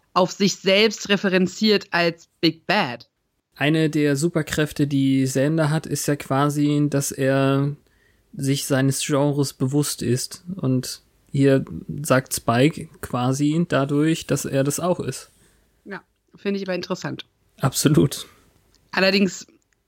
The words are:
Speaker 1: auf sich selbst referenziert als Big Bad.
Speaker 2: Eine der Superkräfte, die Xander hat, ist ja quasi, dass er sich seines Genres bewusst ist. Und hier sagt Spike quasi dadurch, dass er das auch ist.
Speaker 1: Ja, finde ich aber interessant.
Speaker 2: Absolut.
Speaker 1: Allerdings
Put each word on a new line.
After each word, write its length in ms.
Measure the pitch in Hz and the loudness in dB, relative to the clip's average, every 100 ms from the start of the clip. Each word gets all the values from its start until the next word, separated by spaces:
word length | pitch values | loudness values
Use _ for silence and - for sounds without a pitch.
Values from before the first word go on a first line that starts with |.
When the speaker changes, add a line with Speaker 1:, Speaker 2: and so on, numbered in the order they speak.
| _ | _
Speaker 1:
auf 180 | 180 180 | 0 0
sich 240 | - 196 | 2 0
selbst 540 | - 190 196 220 - - | 2 2 4 4 0 -2
referenziert 760 | 202 196 185 180 - 214 202 - | 0 2 2 2 2 2 2 0
als 360 | 170 170 165 _ _ | 0 0 -2 _ _
Big 240 | 165 160 | -2 0
Bad. 420 | - 202 139 120 - _ _ _ _ | 0 0 0 -6 -14 _ _ _ _
Speaker 2:
Eine 340 | - 147 160 156 | -2 0 2 0
der 260 | 151 147 | 2 0
Superkräfte, 720 | 139 170 156 - - 147 - 143 | 0 0 -2 -2 -2 -2 -2 0
die 360 | 139 135 135 | 2 2 2
Xander 440 | 131 135 147 160 147 | 0 0 0 2 0
hat, 160 | 156 | 0
ist 220 | - 143 - | -2 -4 -2
ja 80 | |
quasi, 720 | 143 - 135 147 147 147 147 147 | -4 -2 0 2 2 0 2 2
dass 220 | 139 - | 0 -2
er 640 | - 135 135 135 135 143 143 _ _ _ _ _ | -2 0 2 2 2 -2 -6 _ _ _ _ _
sich 300 | - 135 139 | -6 -2 -2
seines 400 | - 135 135 131 | 0 0 2 0
Genres 480 | - 139 147 143 139 | 0 0 2 0 -2
bewusst 480 | - 131 147 143 - | -2 -2 0 -2 -4
ist. 420 | 117 127 - - 175 | -2 -2 -4 -12 -12
Und 460 | 190 131 127 - - _ _ _ | -4 -2 -2 -4 -12 _ _ _
hier 340 | 139 135 135 - - - 151 | 2 4 4 0 -10 -10 -8
sagt 300 | 147 131 - | 0 0 0
Spike 540 | - - 120 147 - 160 - | -4 0 2 2 0 -12 -14
quasi 640 | - 123 127 135 147 160 170 | -8 -2 -2 0 0 0 0
dadurch, 600 | 135 143 143 156 165 - | -2 0 0 0 -2 -2
dass 180 | 143 | -4
er 180 | - 135 | 0 0
das 160 | 143 - | 0 -2
auch 200 | 180 - | -2 -2
ist. 320 | - - - _ _ _ _ _ | -4 -10 -16 _ _ _ _ _
Speaker 1:
Ja, 160 | 202 190 - _ _ | -16 -16 -16 _ _
finde 240 | - 202 196 | -10 -6 -4
ich 80 | 185 | -4
aber 80 | |
interessant. 500 | 180 - 180 143 131 - _ _ _ | -6 -6 -6 -6 -10 -14 _ _ _
Speaker 2:
Absolut. 680 | 135 - 147 156 151 - - _ _ _ _ _ _ | -4 0 4 4 2 -2 -14 _ _ _ _ _ _
Speaker 1:
Allerdings 540 | 185 190 196 185 - - _ _ _ | 0 2 4 0 -2 -16 _ _ _